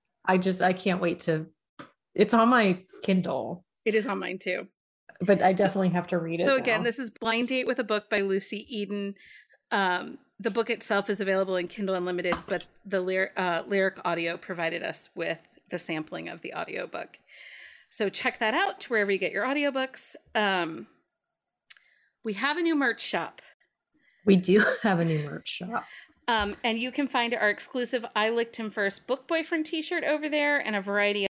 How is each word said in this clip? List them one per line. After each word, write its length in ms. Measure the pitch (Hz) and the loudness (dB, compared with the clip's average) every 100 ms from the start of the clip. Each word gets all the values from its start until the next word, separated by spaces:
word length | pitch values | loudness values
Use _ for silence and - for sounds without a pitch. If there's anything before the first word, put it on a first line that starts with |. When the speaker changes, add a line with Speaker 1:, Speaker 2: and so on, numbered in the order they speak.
| _ _ - | _ _ 2
Speaker 1:
I 120 | 185 | 2
just, 240 | 185 185 | 4 2
I 100 | 180 | 2
can't 300 | 185 196 180 | 2 0 2
wait 180 | 170 180 | 0 0
to, 260 | - 156 156 _ _ - - _ _ - | -2 -2 -4 _ _ -20 -20 _ _ 2
it's 180 | 202 | 4
on 140 | 226 233 | 6 6
my 320 | 254 202 180 - - | 6 4 2 -4 -6
Kindle. 640 | - 185 175 139 113 180 _ _ | 2 2 2 -2 -4 -8 _ _
Speaker 2:
It 100 | 220 214 | 0 0
is 120 | 214 | 0
on 120 | 190 | -4
mine 200 | 180 190 | -4 -6
too. 280 | 190 180 190 _ _ _ _ - | -4 -4 -6 _ _ _ _ -2
Speaker 1:
But 220 | 185 190 | 4 6
I 120 | 185 | 6
Speaker 2:
So 120 | 185 196 | 4 2
Speaker 1:
definitely 240 | 190 185 | 2 2
have 180 | 175 170 | 2 0
to 100 | 180 | -2
read 220 | 165 165 | -2 0
it 60 | 220 | 2
Speaker 2:
So 100 | 269 | 4
again, 240 | 247 220 | 2 0
Speaker 1:
now. 40 | 233 | 0
Speaker 2:
this 120 | 254 | -2
is 120 | 233 | -6
Blind 400 | - 226 226 247 | -6 -2 0 0
Date 180 | 262 254 | 0 0
with 100 | 247 | -2
a 60 | |
Book 260 | 220 208 - | -2 -2 0
by 120 | 202 | 0
Lucy 440 | 196 190 - 202 208 | 2 0 -2 -8 -8
Eden. 420 | 214 196 202 202 196 - - - _ - | -6 -6 -6 -6 -10 -18 -20 -20 _ -4
Um, 480 | 208 185 180 - - _ - | 0 2 0 -4 -14 _ -8
the 100 | 220 | -4
book 180 | 226 226 | -2 -2
itself 400 | 226 - 202 196 | -2 0 0 0
is 100 | 202 | -2
available 380 | 196 190 190 185 | 0 0 0 -2
in 100 | 175 | -4
Kindle 280 | - 190 185 | -4 -2 -2
Unlimited, 400 | 180 180 175 - - | -2 -2 -2 -2 -2
but 160 | 180 - _ 196 | -6 -6 _ -4
the 160 | 190 | -2
lyr-, 320 | 180 185 190 - | 0 -2 -2 -2
uh, 280 | 185 165 - | 0 -2 0
Lyric 320 | 196 190 - 175 | 0 0 0 -4
Audio 320 | 170 165 170 | -2 -2 -4
provided 440 | - 175 165 170 | -8 -4 -4 -4
us 280 | - - - | -6 -8 -10
with 280 | - 165 165 - - - | -6 -6 -6 -10 -20 -10
the 80 | 180 | -8
sampling 520 | - 156 156 170 170 | -6 -6 -6 -10 -10
of 120 | 175 | -12
the 120 | - | -10
audiobook. 640 | - - 180 - - - - _ - - - - - - | -8 -8 -6 -8 -8 -10 -16 _ -20 -20 -20 -20 -20 -10
So 180 | - 202 | -2 -2
check 320 | - 254 - | 0 -2 0
that 140 | 220 | 0
out 320 | 285 392 - - | 2 0 -2 -2
wherever 260 | 226 202 | 0 2
you 60 | 190 | 2
get 160 | 185 | 0
your 120 | 196 254 | 0 0
audiobooks. 720 | 294 285 262 262 - - - _ 220 | 0 0 0 -4 -4 -6 -8 _ 0
Um, 520 | 202 185 165 160 214 _ _ _ _ _ _ _ - - _ _ _ _ | 2 2 0 -6 -14 _ _ _ _ _ _ _ -18 -18 _ _ _ _
we 100 | 220 | -8
have 240 | 202 269 311 | -2 0 2
a 40 | |
new 140 | 330 302 | 2 4
merch 260 | 254 220 | 2 0
shop. 400 | - 175 160 - - _ _ _ _ _ _ _ 208 | -2 -2 -4 -10 -20 _ _ _ _ _ _ _ 6
Speaker 1:
We 100 | 185 | 6
do 280 | 180 202 202 | 8 4 4
<laughs> 100 | 508 | 2
have 160 | 220 175 | 2 2
a 60 | 165 | 2
new 140 | 156 143 | 0 -4
merch 180 | 160 - | -8 -10
shop. 380 | - 180 233 - - - _ - | -10 -6 -8 -8 -18 -20 _ -2
Speaker 2:
Um, 260 | 220 202 - | 0 0 -2
and 140 | 233 226 | -2 -2
you 140 | 254 | -2
can 160 | 294 277 | -2 0
find 260 | 254 233 | 0 0
our 160 | - 208 | 2 0
exclusive 560 | 202 - 254 240 247 226 214 | 0 -4 -4 -2 -2 -2 0
I 140 | 220 | 2
Licked 280 | 233 233 - | 2 -2 -4
Him 120 | 220 | -6
First 380 | 214 202 - - | -2 -2 -2 -4
Book 200 | 269 - | -4 0
Boyfriend 380 | 330 320 330 311 | -2 0 -2 -2
t-shirt 380 | 320 302 349 | -4 -2 -2
over 260 | 294 302 302 | 0 0 0
there 300 | 294 294 285 | 0 2 2
and 160 | - 202 | 0 -4
a 60 | |
variety 420 | 196 202 202 208 | 0 2 2 2
of 60 | 190 | -2